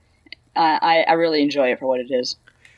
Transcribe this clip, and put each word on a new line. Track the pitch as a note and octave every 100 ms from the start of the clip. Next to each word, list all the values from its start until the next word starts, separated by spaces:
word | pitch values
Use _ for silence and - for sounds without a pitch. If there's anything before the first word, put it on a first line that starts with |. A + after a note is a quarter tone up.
| _ _ - - _ -
I, | E3 D3+ E3 E3 -
I, |
I |
really | E3 E3 D#3
enjoy | C#3+ D3 C3
it | A#2
for | C3
what | B2+
it | B2
is. | C3 B2+ - _ _ -